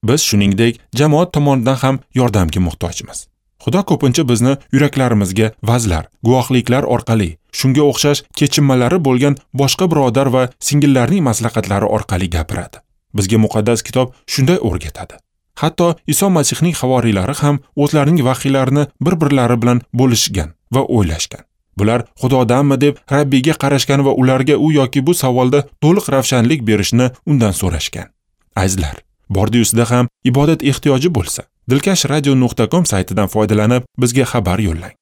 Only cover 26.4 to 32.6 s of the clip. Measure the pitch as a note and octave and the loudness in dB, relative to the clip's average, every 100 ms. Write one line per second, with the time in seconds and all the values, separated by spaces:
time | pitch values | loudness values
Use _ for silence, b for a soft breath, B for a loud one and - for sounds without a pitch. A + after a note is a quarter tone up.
26.4 | A#2 D3+ A2 G#2+ F#2+ A#2 B2 B2 - D3 | 2 0 0 0 2 0 0 -2 -2 0
27.4 | A2 F#2 F#2+ D#2 - - - _ _ _ | 2 0 -4 -4 -6 -10 -16 _ _ _
28.4 | _ - F#2+ F#2+ D2+ - _ _ _ F#2+ | _ -4 -2 -2 -4 -8 _ _ _ -2
29.4 | G#2 A#2+ G#2+ A2+ A#2 B2 B2 _ C3 C3 | 0 0 0 0 0 0 -2 _ -2 2
30.4 | D3 D#3+ - C3+ D3 C3 E3 C#3 E2+ - | 2 2 0 -2 0 0 0 -2 -4 -10
31.4 | - _ - C3+ - F#3 - D3 C#3+ C3 | -14 _ -2 0 0 -2 0 -2 2 2
32.4 | B2 - | 2 0